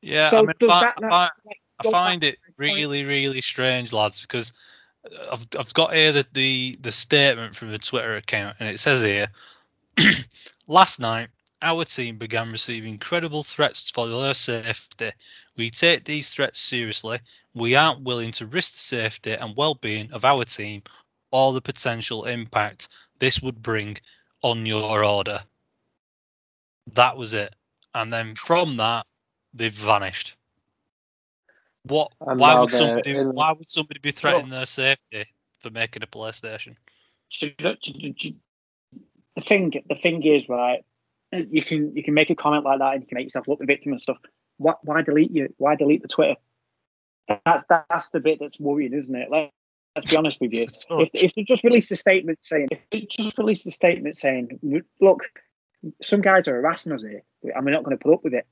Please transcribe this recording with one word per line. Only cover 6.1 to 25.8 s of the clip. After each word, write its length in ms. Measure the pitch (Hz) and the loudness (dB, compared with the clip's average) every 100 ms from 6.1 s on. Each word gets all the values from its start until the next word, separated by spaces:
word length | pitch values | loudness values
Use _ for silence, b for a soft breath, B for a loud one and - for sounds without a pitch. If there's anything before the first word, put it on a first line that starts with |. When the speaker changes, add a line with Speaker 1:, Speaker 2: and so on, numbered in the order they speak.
Speaker 1:
the, 160 | 143 131 | 4 0
the, 440 | 135 131 131 127 127 | -2 -2 0 -4 -6
the 100 | 120 | -8
statement 640 | 110 - 147 139 117 113 | -6 0 4 4 2 -6
from 160 | 104 113 | -12 -10
the 80 | 107 | -8
Twitter 380 | - 127 117 107 | -6 -6 -4 -6
account, 400 | - 110 101 104 | -4 -4 -4 -8
and 100 | 110 | -8
it 120 | 104 | -4
says 200 | - 135 | 2 4
here, 280 | 110 101 101 b b b b _ _ - | 4 0 -2 b b b b _ _ 4
<clears throat> 680 | 175 160 127 _ - _ _ | 4 4 -2 _ -20 _ _
"Last 320 | 165 190 - | 6 6 4
night, 300 | 120 113 117 _ _ _ | -4 -4 -6 _ _ _
our 220 | 160 170 | -2 -2
team 340 | 160 - 120 110 | -2 -6 -6 -8
began 320 | 113 117 117 | -6 -6 -4
receiving 480 | 110 - 117 110 107 | -6 -6 -8 -10 -12
credible 460 | - 175 165 151 | -4 -4 -4 -6
threats 480 | 143 - 147 - - | -8 -2 -2 -2 -8
for 160 | - 117 | -6 -4
their 260 | 117 135 | -2 -2
safety. 760 | 135 - 117 113 110 - - 113 - b b b - | -2 -2 -4 -6 -10 -10 -10 -10 -10 b b b -8
We 140 | 117 | -8
take 340 | 113 170 156 | 0 2 2
these 260 | - 151 139 | -2 -8 -6
threats 280 | - 131 - | -4 -4 -4
seriously. 600 | - 123 117 104 110 120 _ b b | -4 -4 -4 -6 -6 -8 _ b b
We 220 | 117 117 131 | -6 0 4
aren't 260 | 160 135 | 4 0
willing 300 | 131 120 117 | -6 -6 -6
to 140 | 113 110 | -8 -6
risk 260 | 131 - | -6 -6
the 60 | - | -6
safety 520 | - 123 110 - - | -8 -4 -4 -6 -8
and 220 | 110 117 104 | -8 -8 -2
well-being 560 | 147 143 113 107 110 | -2 -2 -6 -8 -8
of 120 | 123 | 0
our 200 | 127 139 | 2 2
team 380 | 117 - 104 104 - b b _ _ | 0 -6 -10 -12 -16 b b _ _
or 220 | 131 135 | 2 2
the 100 | 131 | 2
potential 640 | 123 - 135 117 110 110 | -6 -6 -4 -4 -6 -8
impact 640 | 113 120 113 - 104 - - b b _ | -6 -8 -4 -2 -2 -6 -16 b b _
this 200 | 131 - | 0 0
would 220 | 131 113 | -4 -8
bring 360 | 110 110 104 104 b b b _ | -6 -4 -6 -12 b b b _
on 240 | 135 117 110 | -4 -2 -2
your 380 | 107 107 107 | -4 0 2
order." 400 | 104 101 101 101 - _ _ _ | 2 2 -2 -8 -12 _ _ _